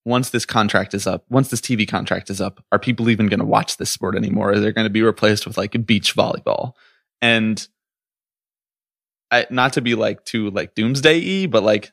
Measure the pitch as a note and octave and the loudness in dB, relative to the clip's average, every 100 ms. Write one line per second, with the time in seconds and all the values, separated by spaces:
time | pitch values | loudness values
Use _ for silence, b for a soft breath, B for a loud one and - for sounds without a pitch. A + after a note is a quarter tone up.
0 | A#2 B2 C3 A#2+ - A2+ G#2 G2 G2 G2+ | -2 -2 0 -4 -2 0 2 0 -2 -4
1 | G2 F2+ - C3 C3+ A2+ - A#2 G#2 G2 | -4 -4 0 0 0 -2 -2 -2 0 -2
2 | F#2+ F#2 - F#2+ F#2+ - - G#2 - A#2 | -2 -4 -4 -6 -6 -6 -2 -2 0 0
3 | A#2 A2 G#2+ G2+ G#2+ A2 F3 - - - | 2 2 2 2 2 0 0 -6 -6 -4
4 | F#2 - G2+ G2 G2+ G#2 G#2 G#2+ A2 G#2+ | -4 -2 -2 -2 0 2 2 0 0 2
5 | A2+ G#2 G#2+ G#2 - G2+ G#2 A#2+ A2+ G#2 | 2 2 2 2 -2 -6 -4 -2 0 2
6 | - - - - - - B2 - b b | 0 0 0 0 -2 -2 -4 -12 b b
7 | b - A#2 A2+ A2 G#2+ - _ _ _ | b -2 2 2 0 -4 -8 _ _ _
8 | _ _ _ _ _ _ _ _ _ _ | _ _ _ _ _ _ _ _ _ _
9 | _ _ - A#2+ - B2+ C3 D3 A#2+ A2+ | _ _ -2 0 0 0 2 0 -2 0
10 | G#2+ G2+ - A2+ G#2 G2 E2+ - A2+ C3+ | -2 -4 -6 -4 -4 -4 -6 -2 -2 4
11 | D3+ E3 F3+ F#3+ F#3 A#2 G2+ G#2+ - | 4 4 0 -2 0 2 2 0 -2